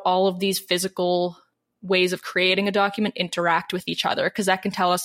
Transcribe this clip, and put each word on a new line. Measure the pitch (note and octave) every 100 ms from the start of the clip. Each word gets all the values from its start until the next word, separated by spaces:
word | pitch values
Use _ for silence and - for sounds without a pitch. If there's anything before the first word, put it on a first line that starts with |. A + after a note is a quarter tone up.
| F3+
all | F#3 F#3+
of | F3+
these | G3 F#3+
physical | - F3+ F#3+ - F3+ F3 F3+ E3+ _ _ _ _
ways | F#3+ F#3 F3+
of | F3+
creating | - F3+ F#3 F#3+ G3+
a |
document | G3+ G3+ G3+ G#3 -
interact | F3+ - E3+ E3 -
with | F3+ -
each | F3 -
other, | - E3
'cause | - F#3+
that | F#3+
can | G3
tell | F#3 F3+
us | F3+